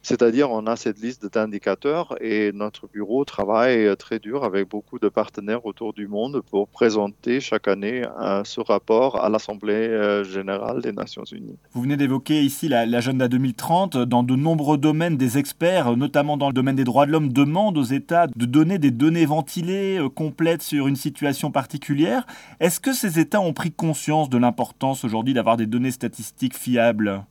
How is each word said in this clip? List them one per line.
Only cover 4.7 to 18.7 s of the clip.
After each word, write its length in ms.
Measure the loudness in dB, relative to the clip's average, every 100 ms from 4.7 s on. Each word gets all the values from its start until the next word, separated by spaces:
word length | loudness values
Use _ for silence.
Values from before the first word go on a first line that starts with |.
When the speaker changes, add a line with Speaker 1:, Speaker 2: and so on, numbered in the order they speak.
| -8 _ -2
Speaker 1:
de 120 | 0
partenaires 560 | 0 -4 -8 -6 -6
autour 260 | -6 -10 -10
du 160 | -10 -8
monde 340 | -4 -4 -6 -2
pour 200 | -2 -2
présenter 720 | 2 2 2 -2 -4 -2 -2
chaque 260 | -2 -2 0
année, 380 | -2 -2 -6 -8 -6
euh, 240 | -4 -4
ce 160 | -4 -8
rapport 600 | 0 0 2 2 2 0
à 60 | 0
l'Assemblée, 460 | 0 -4 -8 -4
euh, 500 | -2 0 0 0 0
générale 580 | -2 -6 -6 -6 -4 -6
des 120 | -6
Nations 320 | -8 -10 -12
Unies. 320 | -16 -16 -16 -18 _
Speaker 2:
Vous 80 | -6
venez 160 | -4 0
d'évoquer 440 | 0 0 0 2
ici 280 | 2 0 0
la, 160 | 2
l'agenda 420 | 2 0 0 0 2
deux 120 | 2
mille 160 | 0
trente. 420 | -2 0 0 2 -2
Dans 260 | 2 2
de 140 | 2 2
nombreux 400 | 2 2 2 2
domaines, 400 | 2 2 0 2
des 200 | 2 0
experts, 520 | -2 0 2 2 2
euh, 60 | 2
notamment 400 | 2 0 0 0
dans 100 | 0
le 60 |
domaine 240 | 2 0 2
des 80 |
droits 200 | 2 4
de 60 | 4
l'homme, 220 | 2 2
demandent 440 | 2 2 2 2 0
aux 60 |
États 440 | 0 -2 0 2 2
de 180 | 0
donner 320 | 2 4 4